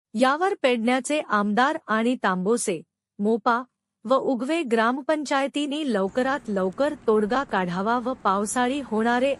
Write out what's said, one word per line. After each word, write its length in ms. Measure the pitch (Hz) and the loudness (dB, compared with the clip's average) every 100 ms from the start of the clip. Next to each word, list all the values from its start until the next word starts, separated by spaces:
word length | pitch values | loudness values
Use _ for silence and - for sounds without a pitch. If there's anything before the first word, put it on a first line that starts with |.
| _ | _
यावर 400 | 214 262 294 381 403 | 0 2 2 0 0
पेडण्याचे 580 | 262 247 226 262 254 302 | 0 2 2 0 0 -2
आमदार 580 | 294 208 202 208 277 320 - | 0 0 0 2 2 0 -2
आणि 300 | 220 233 254 | -2 0 0
तांबोसे, 600 | 208 185 185 233 - 165 - _ _ - | 0 0 0 0 0 -4 -8 _ _ -4
मोपा 440 | 202 226 247 233 254 _ _ _ | 0 0 2 0 -2 _ _ _
व 100 | 214 | 0
उगवे 480 | 269 269 247 254 330 | 0 2 0 0 -2
ग्रामपंचायतीने 1300 | 269 226 226 262 277 311 277 285 277 285 294 294 294 | 0 2 2 0 -2 -2 0 -2 0 -2 -4 -4 -2
लवकरात 480 | 208 190 254 262 277 233 | 0 0 0 -2 -2 -4
लवकर 460 | 196 185 180 285 302 - | -2 -2 0 -2 -2 0
तोडगा 380 | 214 208 247 | 2 2 0
काढावा 540 | 277 202 180 180 202 240 | -2 -2 -2 -2 -2 -2
व 160 | 240 | -2
पावसाळी 680 | 262 208 196 208 247 247 285 | -2 0 0 0 -2 -2 -2
होणारे 540 | 247 214 233 247 269 262 | -4 -2 0 2 0 -2